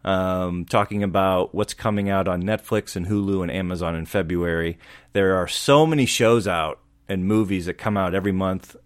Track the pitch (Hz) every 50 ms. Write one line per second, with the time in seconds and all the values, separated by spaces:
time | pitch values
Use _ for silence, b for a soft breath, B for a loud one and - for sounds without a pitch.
0 | - 95 95 92 92 92 92 92 92 90 87 87 85 - - 110 101 - 104 104
1 | 101 98 82 98 95 95 95 90 92 - - 95 104 - - - - 113 104 104
2 | 98 98 98 95 92 95 90 87 87 101 107 110 - - 117 107 - - - 95
3 | 87 92 107 104 98 98 98 95 90 85 - 92 95 90 90 85 87 82 85 82
4 | 82 - - 101 90 80 90 87 87 87 82 82 82 85 82 B B B B B
5 | B B _ 101 98 95 95 92 90 87 - - - - 139 147 160 160 160 147
6 | 131 113 - - 120 110 117 120 95 101 90 82 78 78 - _ _ _ _ _
7 | _ - 98 92 90 95 107 110 110 92 98 92 82 90 87 - - 113 104 101
8 | 95 90 87 98 95 101 95 92 95 95 95 95 - - - - _